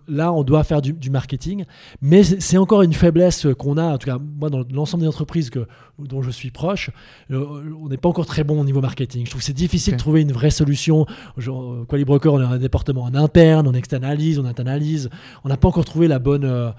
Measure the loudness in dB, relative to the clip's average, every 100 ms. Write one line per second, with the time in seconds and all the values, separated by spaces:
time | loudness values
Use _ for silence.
0 | -8 -2 0 0 2 2 2 0 -2 -4
1 | -4 -4 -4 -8 -6 -8 -10 -16 -20 -6
2 | 4 6 6 2 2 2 4 4 4 4
3 | 4 4 4 2 0 0 -2 -2 -2 -2
4 | -4 -6 -8 -8 -4 -4 -4 -6 -4 -2
5 | -2 -4 -4 -4 -4 -6 -8 -12 _ -18
6 | -10 -8 -6 -8 -12 -8 -6 -6 -8 -14
7 | -20 -20 -8 -6 -6 -10 -12 -12 -10 -2
8 | 0 0 -2 -2 -2 0 0 0 -2 -4
9 | -6 -6 -8 -8 -8 -4 -2 0 0 -2
10 | 2 2 2 2 0 2 2 0 2 2
11 | 2 -4 -16 -12 -8 -8 -8 -10 -4 -2
12 | 2 4 4 4 2 0 0 -2 -2 -4
13 | -2 0 4 8 8 6 4 0 -2 -6
14 | -4 -2 0 0 -4 -6 -4 -4 -2 -4
15 | -6 -12 -20 -12 -6 0 2 2 -2 2
16 | 2 2 0 0 0 -2 -4